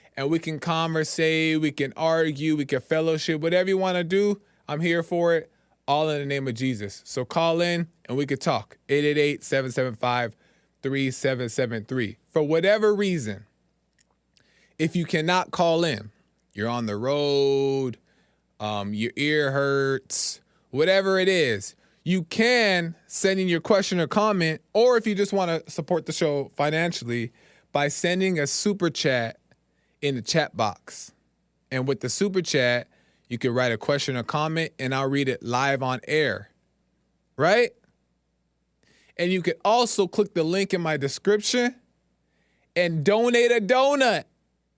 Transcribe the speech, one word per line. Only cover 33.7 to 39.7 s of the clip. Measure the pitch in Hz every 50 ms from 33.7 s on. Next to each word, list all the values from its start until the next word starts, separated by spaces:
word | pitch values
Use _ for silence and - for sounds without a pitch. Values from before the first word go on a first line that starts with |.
a | 113
question | 104 - - 143 139 - 143 127
or | 123
comment, | 113 - - 151 151 160 160 165 160 156 - -
and | 135 127 135
I'll | 135 139 135
read | 139 143 139 131
it | 120 -
live | - 113 120 123 139 139 135 123
on | 135 127 127 - -
air, | - 147 156 147 120 98 98 - - _ _ _ _ _ _ _ _ _ _ _ _ _ _ _ _ _
right? | - 143 175 208 240 240 - - _ _ _ _ _ _ _ _ _ _ _ _ _ _ _ _ _ _ _ _ _ _ _ _ _ _ _ _ -
And | 175 180
you | 185 185
can | 165 180 160 - -
also | 202